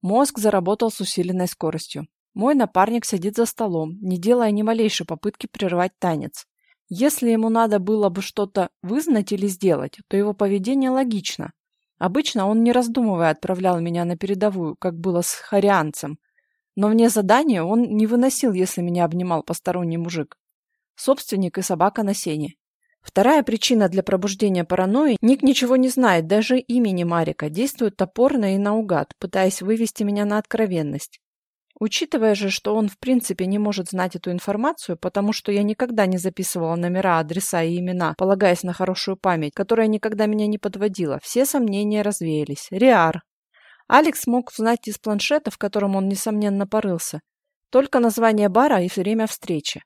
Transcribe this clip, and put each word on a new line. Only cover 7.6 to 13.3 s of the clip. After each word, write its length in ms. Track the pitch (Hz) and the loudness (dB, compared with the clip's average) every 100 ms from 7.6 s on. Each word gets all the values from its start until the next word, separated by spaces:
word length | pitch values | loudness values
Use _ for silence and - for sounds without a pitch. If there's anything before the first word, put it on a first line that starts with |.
| 226 208 | 2 2
было 300 | 185 214 202 | 0 0 0
бы 120 | 180 | -2
что-то 500 | 190 - 202 202 180 _ | -8 -6 -4 -2 -4 _
вызнать 500 | 180 240 320 233 196 | -4 -4 2 0 0
или 140 | 202 202 | -2 -2
сделать, 520 | 180 190 147 - - - | 0 0 0 -2 -12 -4
то 80 | 196 | -2
его 180 | 208 | 0
поведение 560 | 202 202 202 190 269 262 | 0 0 0 0 0 2
логично. 640 | 262 262 214 - - 160 - _ _ _ _ | 0 0 -2 -6 -8 -12 -12 _ _ _ _
Обычно 480 | 185 214 302 233 196 | -4 -2 -2 -2 0
он, 160 | 220 | 2
не 100 | 233 | 4
раздумывая, 580 | 240 240 233 226 185 165 | 2 0 0 0 2 2